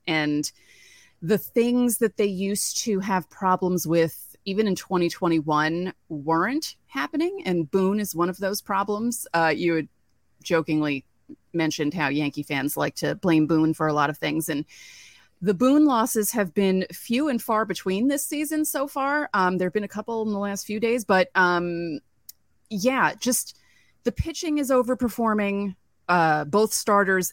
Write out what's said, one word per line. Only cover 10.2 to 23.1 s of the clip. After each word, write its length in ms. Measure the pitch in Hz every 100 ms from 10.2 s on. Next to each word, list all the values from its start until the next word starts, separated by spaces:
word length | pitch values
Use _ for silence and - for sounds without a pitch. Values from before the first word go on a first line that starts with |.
| _ _
jokingly 640 | - 165 160 156 151 139 - _ _ - _
mentioned 400 | 170 160 151 147
how 140 | 175 139
Yankee 340 | 143 147 147
fans 340 | 147 139 139 -
like 180 | 147 -
to 180 | 151
blame 320 | 147 185 160 151
Boone 280 | 160 160
for 120 | 160 156
a 60 |
lot 180 | 151 147
of 80 | 147
things. 300 | 156 156 165
And 160 | 147 156 - - - - - _ _
the 120 | 180
Boone 300 | 180 254 294
losses 480 | 302 240 233 226 208
have 220 | 240 190
been 320 | - 190 185 -
few 360 | - - 240 302
and 140 | 240
far 220 | - 214
between 440 | 220 311 - 190 262
this 160 | 285
season 400 | - 294 302 311
so 220 | 302 285 285
far. 400 | 285 269 294 294
Um, 240 | 202 185 185
there 80 | 180
have 80 |
been 100 | 214
a 40 | 202
couple 340 | 208 214 226
in 100 | 220
the 60 | 202
last 260 | 202 196 -
few 140 | 214
days, 240 | 226 247
but, 260 | 202 190 180
um, 640 | 190 180 175 175 170 170 147 - _ - - _ _ _
yeah, 440 | 208 226 262 160